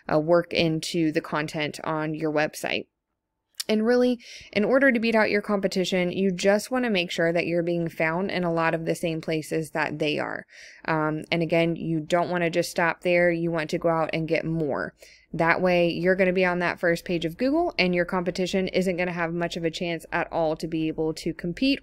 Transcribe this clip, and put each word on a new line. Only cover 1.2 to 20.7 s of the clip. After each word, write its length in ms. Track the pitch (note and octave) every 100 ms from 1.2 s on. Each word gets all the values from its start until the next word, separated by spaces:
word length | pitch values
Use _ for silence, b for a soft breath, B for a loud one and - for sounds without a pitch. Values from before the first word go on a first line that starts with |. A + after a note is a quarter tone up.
content 580 | - D#3 D#3 D#3+ D3 -
on 300 | - D#3 D#3
your 180 | D#3 D#3
website. 540 | D3+ D#3 - - G2+ - _ _ _ _ _ _ - -
And 180 | G#3+ A3
really, 320 | B3 B3 A#3+ B B B
in 120 | G3+
order 260 | G#3 C4 C4+
to 80 | A#3
beat 160 | A#3
out 160 | A3 G#3
your 100 | G#3
competition, 720 | G#3 G#3 F#3+ G3 F3+ F#3 F3+
you 220 | F3+ G3
just 380 | F3+ G3 G#3 -
wanna 200 | B3+ B3
make 220 | G3 F3
sure 200 | - E3
that 140 | E3+ D#3+
you're 160 | E3+
being 260 | E3+ E3+ E3
found 420 | - D#3+ E3 G3
in 120 | F3+
a 100 | F3
lot 220 | E3 E3
of 120 | D#3+ E3
the 80 | D#3+
same 240 | E3+ D#3+
places 500 | - D#3+ D3+ D#3+ D#3
that 300 | D#3+ D3 D3+
they 180 | D#3 C#3+
are. 280 | A#2 G#2 - B B B
Um, 380 | - D#3+ D#3 D#3 -
and 120 | E3+
again, 340 | E3 E3 E3 E3
you 240 | D#3+ D#3+
don't 280 | D3+ F3 E3
wanna 220 | F3 E3+
just 200 | F3 E3+
stop 320 | - E3+ -
there. 280 | F3+ F3 F3
You 220 | E3+ E3+
want 180 | E3 D3+
to 80 | E3+
go 100 | E3+
out 220 | E3 D#3+
and 140 | D#3+ D#3
get 180 | D#3+
more. 500 | - E3 D3 F#2 E2 B B B B
That 300 | D#3+ E3 -
way, 260 | F#3 F3 E3+
you're 280 | D#3+ F3 F#3
gonna 160 | F#3
be 120 | F#3
on 140 | F3+ F3
that 220 | F3 -
first 240 | F3 E3+
page 200 | - E3+
of 140 | E3 E3
Google, 340 | B3+ D#4 F4 -
and 160 | F3+
your 100 | F3
competition 640 | F3 F#3 F3+ F3 F3+ G3 F#3
isn't 280 | F3+ F#3 E3+
gonna 160 | F3+
have 200 | F3 E3
much 240 | E3+ E3+ F3+
of 80 |
a 60 | E3
chance 340 | D#3+ F3 E3 -
at 180 | E3+ -
all 240 | D#3+ D#3+ D#3+
to 100 |
be 220 | D#3+